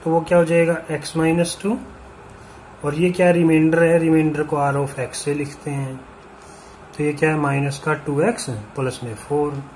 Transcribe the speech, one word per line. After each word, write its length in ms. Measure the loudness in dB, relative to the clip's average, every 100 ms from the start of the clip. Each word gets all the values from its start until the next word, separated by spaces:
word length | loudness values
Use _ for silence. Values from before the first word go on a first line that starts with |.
तो 80 | -2
वो 100 | 0
क्या 160 | 2 2
हो 80 | 4
जाएगा, 320 | 4 2 0 -4
x 220 | -8 -6 0
minus 400 | 2 2 0 -4
two, 160 | -4 -4 -8 -18 -20 -20 -20 -20 -20 -20 -20 -10 -6
और 100 | 0
ये 140 | 0
क्या 180 | 4 4
remainder 520 | 4 4 4 4 4
है, 140 | 4 4
remainder 440 | 4 4 2 0
को 120 | -2 0
r 180 | 0 0
of 220 | -2 -6
x 220 | -8 -6
से 100 | -4
लिखते 380 | -4 -6 -10 -8
हैं, 240 | -6 -8 -10 -16 -20 -20 -20 -20 -20 -20 -20 -14 -4
तो 60 |
ये 100 | -4
क्या 160 | 0 0
है, 100 | 2
minus 400 | 0 0 -2 -4
का 140 | -4 -4
टू 260 | -2 0
एक्स 280 | 0 -2 -6
प्लस 500 | -8 -8 -6 -6 -6
में 120 | -10 -10
फ़ोर। 480 | -4 -2 -2 -4 -10